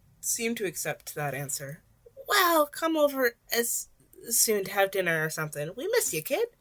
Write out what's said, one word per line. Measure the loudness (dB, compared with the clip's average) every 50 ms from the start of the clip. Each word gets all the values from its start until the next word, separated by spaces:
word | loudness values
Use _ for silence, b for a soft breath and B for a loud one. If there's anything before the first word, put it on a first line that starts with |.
| _ _ _ _
seemed | -4 -4 -2 0 0 -2 -2 -2
to | -4
accept | -4 -4 -4 -4 -4 -6 -6 -8 -14 -8
that | -6 -6 -4 -4
answer. | -6 -6 -6 -6 -6 -8 -10 -14 -14 _ _ _ _ _ -20 _ -14 -4 2
Well, | 4 4 6 6 6 4 4 2
come | 0 -4 -2 0 2 4
over | 4 2 4 4 2 0 0 _ _ -4
as | 0 0 0 0 -2 -4 -6 -8 _ _ _ _ _ -18 -8 -2
soon | 2 2 4 4 2 0 0
to | -2
have | 0 2 2 2
dinner | 2 0 0 2 2 0 0
or | -2
something. | -2 -4 -6 -6 -6 -8 -8 -8 -8
We | -8 -6 -2
miss | 0 0 0 0 -2
you, | -4
kid | -4 -2 -2 -2 -2 -2 _ _